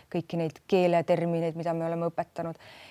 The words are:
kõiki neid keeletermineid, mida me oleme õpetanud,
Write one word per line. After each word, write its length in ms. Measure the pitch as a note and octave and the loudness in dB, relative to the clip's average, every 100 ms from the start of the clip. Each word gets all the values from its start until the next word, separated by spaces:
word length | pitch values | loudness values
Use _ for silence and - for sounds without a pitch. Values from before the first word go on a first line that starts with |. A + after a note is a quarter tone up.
| _ | _
kõiki 280 | F3 - E3+ | -6 -4 -4
neid 200 | D#3+ - - | -4 -6 0
keeletermineid, 880 | F#3+ F3+ E3+ D#3+ E3+ E3+ E3+ E3 D#3+ | 4 4 4 4 2 2 0 -2 -4
mida 180 | E3+ | -4
me 120 | E3 E3 | -2 -2
oleme 220 | E3+ E3+ | -2 -2
õpetanud, 460 | E3 E3+ - E3 D#3+ - - - | -4 -8 -8 -8 -10 -18 -20 -20